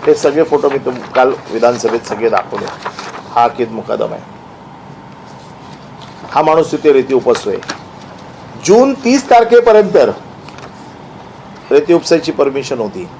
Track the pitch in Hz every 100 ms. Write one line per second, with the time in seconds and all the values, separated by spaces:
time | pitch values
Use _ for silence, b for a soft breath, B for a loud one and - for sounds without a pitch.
0 | - 151 151 143 156 147 139 135 131 127
1 | - - 127 85 - 113 117 120 113 113
2 | - 104 113 104 - 104 98 - - -
3 | - - - - 120 117 117 113 101 110
4 | 117 - - - - - - - - -
5 | - - - - - - - - - -
6 | - - - 135 156 160 156 156 151 143
7 | 131 131 117 110 - 95 - - - -
8 | - - - - - - - 214 269 269
9 | 233 269 - 240 233 240 233 214 196 208
10 | 226 - - - - - - - - -
11 | - - - - - - - 143 165 165
12 | 131 165 160 151 139 135 131 131 107 95
13 | 85